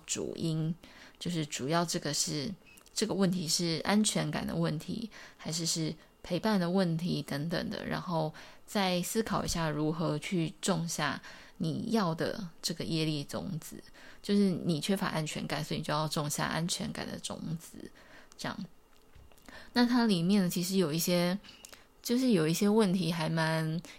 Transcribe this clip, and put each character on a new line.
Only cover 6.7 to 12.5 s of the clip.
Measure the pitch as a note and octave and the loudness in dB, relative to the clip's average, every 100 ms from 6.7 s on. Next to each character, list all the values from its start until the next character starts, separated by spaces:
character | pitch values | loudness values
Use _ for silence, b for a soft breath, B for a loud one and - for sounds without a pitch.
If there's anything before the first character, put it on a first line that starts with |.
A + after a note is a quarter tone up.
| F#3+ F3+ D#3+ | 2 2 2
题 | F3 D3 | 0 -2
等 | D3 C#3+ D#3+ | -2 -4 -2
等 | E3 - | -2 -4
的， | - - | -6 -4
然 | D#3 | -4
后 | E3+ E3 D#3 - B B - | -2 -2 -2 -4 B B -6
再 | G#3+ F#3+ F3+ | 0 2 2
思 | F3 A3 | 0 -2
考 | A3 E3 D#3+ | 0 0 0
一 | |
下 | E3+ D#3+ | 0 0
如 | D3+ D3+ | 0 0
何 | D#3+ D#3 D3+ | 0 0 -2
去 | - F3+ D#3+ - | -2 0 0 -2
种 | - E3+ E3 | 0 0 0
下 | D#3+ D3 - B B B B | -2 -2 -4 B B B B
你 | D#3+ C3+ - | -4 -2 0
要 | A3 F3 E3 | 2 2 0
的 | D3+ - F3 | -2 -4 -8